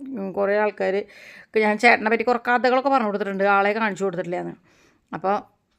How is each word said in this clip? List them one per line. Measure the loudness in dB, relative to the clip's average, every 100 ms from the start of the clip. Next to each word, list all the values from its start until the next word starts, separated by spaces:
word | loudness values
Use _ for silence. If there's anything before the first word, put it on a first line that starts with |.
| -12 -10
ഉം, | -8
കുറേ | -2 0 0
ആൾക്കാർ, | 0 0 -2 -2 -6 -16 -20 -20 -6 0
ഞാൻ | 0 2
ചേട്ടനെ | 4 4 2
പറ്റി | 0 0
കുറേ | -2 0
കഥകളൊക്കെ | 2 2 2 2
പറഞ്ഞു | 0 0
കൊടുത്തിട്ടുണ്ട്, | -4 -4 0
ആളെ | 2 4 2
കാണിച്ചു | 0 -2 -2
കൊടുത്തിട്ടില്ലാന്ന്. | -4 -4 -6 -6 -8 -12 _ _ _ _ _
അപ്പോൾ, | -6 -2 -2 -6 _ _